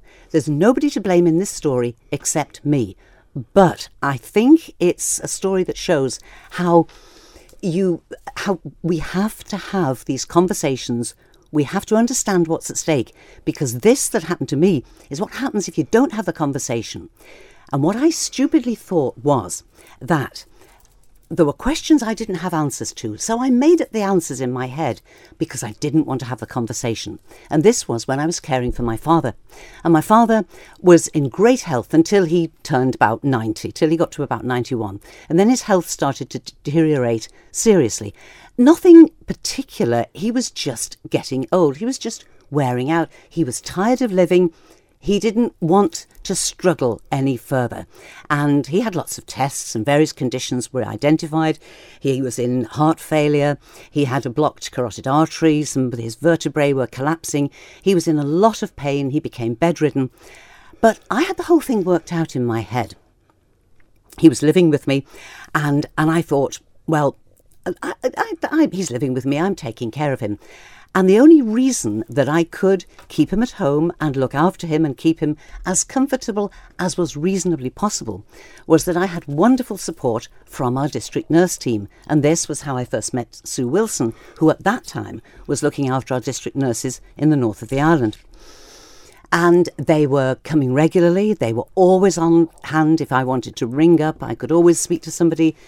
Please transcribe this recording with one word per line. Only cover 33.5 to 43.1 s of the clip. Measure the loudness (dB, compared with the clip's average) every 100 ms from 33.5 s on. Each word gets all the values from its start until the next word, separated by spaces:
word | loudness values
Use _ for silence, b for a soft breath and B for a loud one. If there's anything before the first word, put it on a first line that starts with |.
| -6 -10
till | -2 0
he | 2
got | -2
to | -4
about | -6 -4 -4
ninety-one. | -4 -4 -6 -6 -10 B B B
And | 2
then | 4
his | 2
health | 2 0 0
started | -4 -4 -4 -8
to | -12 -14 -12
deteriorate | -2 0 2 2 0 -2 -6 b b
seriously. | -2 4 4 4 -2 -10 B B B B 2
Nothing | 4 6 10 12 10 6 -10
particular, | -10 -8 -10 -10 -4 0 0 -2
he | -6 -4
was | -2 -4
just | -6 -8 -8 -10 -12 -6
getting | -6 -4 -6 0
old. | 2 2 0
He | -6
was | -6
just | -10 -12 -18 b b
wearing | -2 0 -2 0
out. | -2 -2